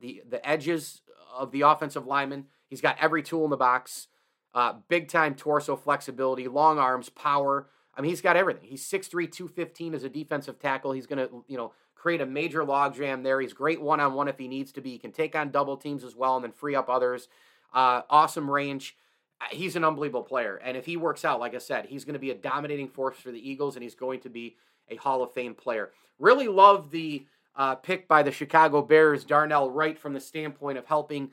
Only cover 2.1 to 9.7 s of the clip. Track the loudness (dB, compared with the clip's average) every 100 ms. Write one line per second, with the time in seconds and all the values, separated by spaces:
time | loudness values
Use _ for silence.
2.1 | -2 -2 -6 -12 _ _ -2 0 2 2
3.1 | 0 -2 -2 -2 2 2 2 -2 -14 -18
4.1 | _ _ _ _ -2 -2 -2 _ -2 0
5.1 | 0 0 -2 -2 -2 -2 -4 -2 -2 -4
6.1 | -4 -2 -2 -4 4 4 4 2 0 -6
7.1 | -6 0 2 2 0 -4 _ _ -6 -4
8.1 | 0 2 4 2 -2 -10 -14 -8 -6 -6
9.1 | -6 -6 -8 -12 -10 -10